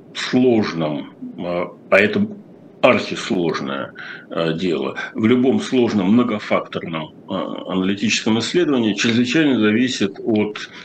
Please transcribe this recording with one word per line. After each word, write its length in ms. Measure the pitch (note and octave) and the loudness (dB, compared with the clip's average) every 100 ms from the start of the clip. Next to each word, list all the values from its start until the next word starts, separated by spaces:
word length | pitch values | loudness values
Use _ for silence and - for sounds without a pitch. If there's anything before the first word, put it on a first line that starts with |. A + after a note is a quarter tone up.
| - - | -18 -10
сложном, 960 | - B2+ B2+ A2+ G2 E2 D#2 D2 - - - - | -2 4 4 4 2 -2 -4 -4 -8 -14 -14 -10
а, 280 | F2 F2 F2 - - | -4 -4 -4 -8 0
а 100 | F#2+ | 2
это 260 | G#2 - G2+ - - - - - | 4 2 -2 -4 -18 -20 -20 0
архисложное, 1120 | - G#2+ - F2 - F2+ E2 - C#2 C2+ A#1+ - - - - | 2 4 0 -8 -4 -2 0 -2 -6 -6 -8 -12 -16 -16 -10
а, 240 | E2 E2 | -4 -2
дело, 420 | D#2+ F2+ D2 C2 - - | 0 -2 -2 -4 -6 -10
в 120 | - A2 | -2 2
любом 340 | B2+ B2+ G#2+ | 4 4 2
сложном 540 | - C3 A#2 G#2 F2+ | 0 2 2 2 4
многофакторном, 960 | A#2 B2 G#2 - F#2+ - - E2+ E2 D2+ - - | 4 4 -2 -2 -2 -2 -8 -6 -8 -10 -14 -8
а, 440 | F#2+ - - - | -6 -6 -8 -4
аналитическом 680 | F#2 F#2+ G2+ G#2+ - A2+ A2 | -2 0 0 0 0 0 0
исследовании 540 | A2+ F3+ D#3+ C3 A2 | 0 0 2 2 2
чрезвычайно 680 | G2+ A#2+ A2+ B2 E3 D3+ A#2+ | 0 0 2 2 2 2 4
зависит 540 | G#2+ A2 B2+ - G2 - | 4 4 0 0 -4 -4
от 460 | - G#2+ G2+ - - - | 0 0 0 -4 -14 -16